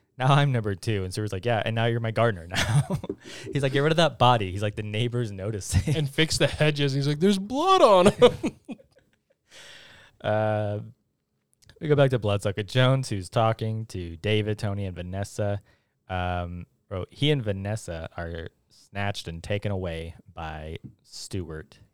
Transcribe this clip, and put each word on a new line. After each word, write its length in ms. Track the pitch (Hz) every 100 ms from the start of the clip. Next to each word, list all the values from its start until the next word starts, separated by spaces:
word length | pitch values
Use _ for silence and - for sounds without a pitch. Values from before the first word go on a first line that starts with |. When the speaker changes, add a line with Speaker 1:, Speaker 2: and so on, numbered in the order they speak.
| _ -
Speaker 1:
"Now 140 | 131
I'm 180 | 139 143
number 240 | 123 104 95
two." 280 | 117 104
And 80 | 92
Stewart's 200 | 107 107
like, 120 | 95 117
"Yeah, 180 | 110 -
and 80 |
now 120 | 113 117
you're 140 | 117
my 100 | 113
gardener 360 | 110 117 90 85
now." 520 | 87 90 135 - 190 - -
<laughs> 320 | - - -
He's 100 | 143
like, 80 | 139
"Get 60 | 139
rid 120 | 151
of 40 | 165
that 220 | 156 -
body." 320 | 123 117 92
He's 100 | 98
like, 140 | 107 110
"The 80 |
neighbors 480 | 104 107 120 123 113
noticing." 640 | 98 101 104 - - - 151
Speaker 2:
And 120 | 139
fix 280 | 160 151 -
the 100 | 143
hedges. 460 | - 156 143 143
He's 140 | 135 139
like, 120 | 147
"There's 180 | 190 190
blood 420 | 202 262 370 381
on 260 | 262 190 190
'em." 220 | - - - - - -
<laughs> 80 | - _ _ _ _ _ _ _ - - - - - - _
Speaker 1:
Uh, 580 | 107 107 107 107 104 104 113 - _ _ _ _ _ _ _ -
we 80 | 151
go 60 | 143
back 140 | 135
to 80 | 123
Bloodsucker 460 | 101 101 104 101
Jones, 460 | 101 127 127 135 127
who's 200 | 101 90
talking 560 | 120 113 113 110 110 110
to 300 | 95 85 80
David, 400 | 104 107 107 104
Tony, 280 | 104 101 98
and 100 | 87
Vanessa. 680 | 90 95 101 - 101 101 - _ _ _ -
Um, 560 | 92 90 87 87 87 - _ -
wrote, 180 | 95 -
"He 180 | - 147
and 140 | 147
Vanessa 680 | 107 98 101 110 - 82 - -
are 320 | 85 82 80 _ _
snatched 580 | _ _ 101 101 - 104
and 160 | 85
taken 280 | - 104 104
away 440 | 95 90 82 82 - -
by 440 | 87 80 78 78 80 - _
Stewart." 760 | _ - - 98 80 78 - - _